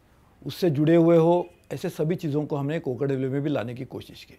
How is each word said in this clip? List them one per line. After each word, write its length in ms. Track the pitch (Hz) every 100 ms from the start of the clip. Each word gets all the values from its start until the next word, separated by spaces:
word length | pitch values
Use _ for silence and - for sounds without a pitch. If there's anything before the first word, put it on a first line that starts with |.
| _ _ _ _ 143
उससे 240 | - 180
जुड़े 260 | 139 151 170
हुए 220 | 165 170
हो, 320 | 165 175 175 _ -
ऐसे 180 | 143 180
सभी 260 | - 156 180
चीज़ों 300 | 156 143 147
को 100 | 151
हमने 240 | 139 165
कोंकण 280 | 160 127 139
रेलवे 220 | 135 131
में 120 | 135
भी 80 | 143
लाने 240 | 135 110
की 120 | 120 135
कोशिश 380 | - - -
की। 100 | -